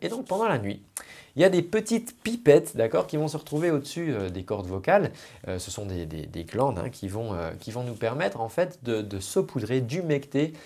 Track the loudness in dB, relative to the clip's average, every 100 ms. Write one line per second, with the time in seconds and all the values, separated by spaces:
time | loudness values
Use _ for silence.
0 | -6 -4 -4 0 2 0 -2 -6 -10 -14
1 | -14 -20 -8 6 6 6 2 0 2 0
2 | -2 -8 -6 0 8 8 8 0 2 2
3 | 0 -2 -2 -4 -4 0 2 2 0 -6
4 | -2 -2 -2 -4 -4 -4 -4 -4 4 4
5 | 4 -4 -18 -14 -8 -6 -6 -8 -6 -6
6 | -6 -8 -8 -10 -6 0 2 0 -4 -6
7 | -8 -6 -6 -4 -6 -8 -10 -8 -6 -2
8 | -2 0 -2 -2 -4 0 -2 -2 -2 -2
9 | -2 -6 -4 -2 0 -2 0 0 0 -2
10 | 0 0 0 0 0 -2